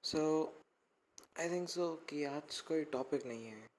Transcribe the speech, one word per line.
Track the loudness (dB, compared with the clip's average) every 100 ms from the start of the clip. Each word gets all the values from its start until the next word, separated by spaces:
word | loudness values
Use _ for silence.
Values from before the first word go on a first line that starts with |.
So, | 0 2 6 4 2 -2 -20 _ _ _ _ -20 -12 -4
I | 0
think | 0 0 0
so | 0 0 -4
कि | -2
आज | 0 -2 -4 -8
कोई | 0 2
टॉपिक | 2 0 2 0 0
नहीं | -6 -8
है | -12 -16